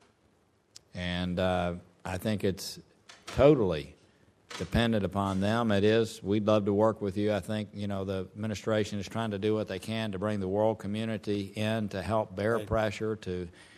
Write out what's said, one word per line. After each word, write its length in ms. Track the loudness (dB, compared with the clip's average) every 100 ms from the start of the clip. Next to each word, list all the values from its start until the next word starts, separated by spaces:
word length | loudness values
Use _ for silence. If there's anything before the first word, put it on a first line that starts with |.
| _ _ _ _ _ _ _ -20 _
And, 460 | -6 -4 -2 -2 0
uh, 340 | 2 2 0 -4 -10 _
I 140 | -8 -4
think 260 | -2 0
it's 340 | 0 -2 -6 -14 -18 _ -20 -20 -4
totally 720 | 6 8 8 4 0 -4 -14 _ _ _ _ -14 -10
dependent 440 | -2 2 4 2
upon 380 | 0 0 0 0
them. 300 | 2 2 2
It 120 | 4
is. 380 | 6 6 2 -2
We'd 240 | -2 0 4
love 200 | 4 4
to 80 |
work 280 | 4 4 2
with 160 | -2 0
you. 160 | 0
I 60 | 0
think, 300 | -2 -4 -6
you 140 | -6 -6
know, 180 | -4 -4
the 220 | -4 -6 -6
administration 640 | -6 -4 0 0 0 -4
is 80 | -6
trying 240 | -4 -4
to 80 | -2
do 160 | 0 0
what 120 | -2
they 120 | -6
can 320 | -6 -4 -4
to 80 | -4
bring 200 | -2 -2
the 80 | -2
world 300 | 2 2 0
community 760 | -4 -4 -4 -4 -4 -4 -4 -4
in 340 | -2 -2 -2
to 120 | -4
help 340 | -2 0 -2 -2
bear 220 | 0 0
Right. 100 | 0
pressure, 480 | 0 0 -2 -4 -4
to, 300 | -6 -6 -6 -12 -20